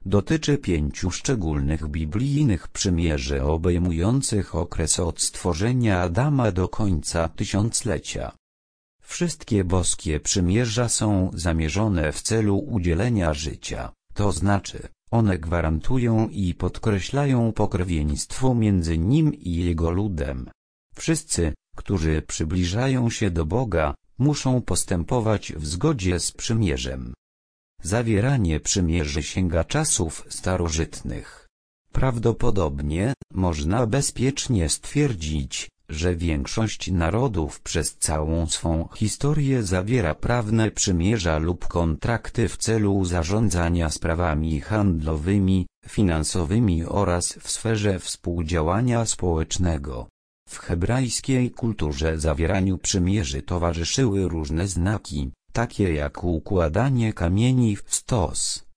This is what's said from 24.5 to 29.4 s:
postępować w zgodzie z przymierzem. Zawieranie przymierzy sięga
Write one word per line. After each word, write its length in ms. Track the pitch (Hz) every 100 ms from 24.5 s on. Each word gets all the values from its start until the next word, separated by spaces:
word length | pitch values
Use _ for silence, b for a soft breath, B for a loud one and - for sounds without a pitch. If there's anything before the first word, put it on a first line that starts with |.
| 127
postępować 920 | - 90 - 90 80 127 110 101 -
w 140 | 78 76
zgodzie 540 | 85 147 131 92 87
z 120 | -
przymierzem. 840 | - - 113 98 65 64 67 62 62 _ _ _ _ _ -
Zawieranie 800 | 80 113 113 98 123 139 87 78
przymierzy 640 | - 98 85 82 76 78
sięga 420 | 76 -